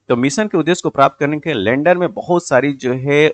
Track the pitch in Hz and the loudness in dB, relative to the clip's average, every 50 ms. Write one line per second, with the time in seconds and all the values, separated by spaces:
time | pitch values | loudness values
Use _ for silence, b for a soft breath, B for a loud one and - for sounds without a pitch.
0 | _ - 127 120 127 143 - - 214 208 - 160 156 160 180 - - 160 - 143 | _ -2 -2 0 0 0 0 -2 -4 -2 0 -2 0 0 -2 -2 -2 -4 0 2
1 | 139 139 - _ 151 143 156 151 - 160 147 110 95 107 123 139 151 175 180 180 | 2 2 2 _ -4 -4 -4 -4 -4 -4 -4 -2 0 0 0 0 2 2 2 2
2 | 180 165 - 104 - - 180 175 170 - 143 127 135 147 139 131 131 123 127 131 | 0 -4 -4 -8 -4 -2 -2 -2 0 2 0 2 2 0 -4 -4 -4 -4 -4 -4
3 | 127 143 143 147 151 156 | -2 0 2 2 2 2